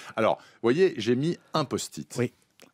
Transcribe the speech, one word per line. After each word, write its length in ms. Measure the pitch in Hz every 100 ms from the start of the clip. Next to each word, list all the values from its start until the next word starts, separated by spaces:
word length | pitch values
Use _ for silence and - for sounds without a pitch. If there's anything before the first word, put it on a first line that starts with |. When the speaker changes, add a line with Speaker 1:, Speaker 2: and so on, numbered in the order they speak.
| -
Speaker 1:
Alors, 220 | - 107 69
vous 220 | - _
voyez, 320 | 113 147 185 -
j'ai 180 | 104 123
mis 220 | 156 165 _
un 100 | 160
post-it. 500 | 131 101 - - - -
Speaker 2:
Oui. 140 | 123 - _ _ -